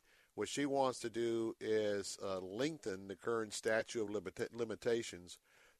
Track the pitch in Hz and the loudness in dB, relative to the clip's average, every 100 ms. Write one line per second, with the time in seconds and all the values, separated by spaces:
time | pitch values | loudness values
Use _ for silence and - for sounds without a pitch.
0 | _ - _ - 104 - 143 139 131 120 | _ -20 _ -4 0 2 2 4 2 2
1 | 117 110 117 117 113 - 110 110 104 101 | -2 0 2 2 0 -2 2 4 4 2
2 | 98 - 101 95 92 104 147 156 113 95 | -2 -6 -4 -4 -4 -2 -2 -2 -4 -4
3 | 98 95 - 113 110 - 120 110 - 117 | -6 -6 0 0 0 -2 2 2 2 -2
4 | 104 104 90 - 117 117 113 98 123 117 | 0 -2 -4 -4 -4 -2 -4 -2 2 2
5 | 113 87 87 - _ - - | 0 -8 -14 -18 _ -20 -20